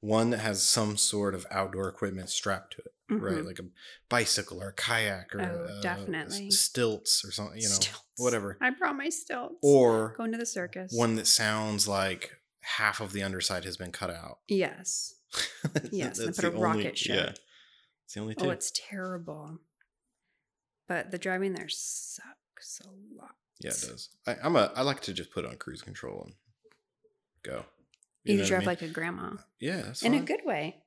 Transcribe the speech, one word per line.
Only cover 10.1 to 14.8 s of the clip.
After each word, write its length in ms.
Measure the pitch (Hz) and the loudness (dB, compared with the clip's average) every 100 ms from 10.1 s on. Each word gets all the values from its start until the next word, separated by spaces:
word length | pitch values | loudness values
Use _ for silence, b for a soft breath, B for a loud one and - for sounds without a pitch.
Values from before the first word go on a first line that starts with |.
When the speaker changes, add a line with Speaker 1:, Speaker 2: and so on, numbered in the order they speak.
| 110 | -2
Speaker 2:
Going 140 | 226 | -4
to 40 | 226 | -2
the 80 | 233 | -4
circus. 460 | - 180 - 185 | -4 -6 -8 -4
Speaker 1:
one 220 | 117 117 110 | 2 4 4
that 100 | - | 4
sounds 600 | - 110 110 107 104 101 | 4 4 2 0 2 2
like 420 | 98 95 90 - - _ _ | 4 2 0 -8 -14 _ _
half 380 | - - 107 98 | -6 0 2 0
of 140 | 107 | -4
the 100 | 101 | -2
underside 400 | 98 92 87 92 | -2 -2 -2 -2
has 140 | 92 87 | -4 -8
been 140 | 90 | -8
cut 200 | - 90 | -6 -6
out. 280 | 85 85 - - | -6 -10 -16 -2
Speaker 2:
Yes. 680 | 196 170 - | 0 0 -4